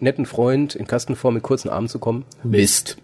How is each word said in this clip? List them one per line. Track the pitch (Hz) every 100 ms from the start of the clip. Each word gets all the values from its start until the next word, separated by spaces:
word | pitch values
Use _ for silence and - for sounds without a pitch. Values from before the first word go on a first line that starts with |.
netten | 123 139
Freund | 131 - 120 135 143 -
in | -
Kastenform | 123 - 127 127
mit | 113
kurzen | - 131 -
Armen | 76 113
zu | 123
kommen. | 117 117 135 -
Mist. | 123 101 101 - - -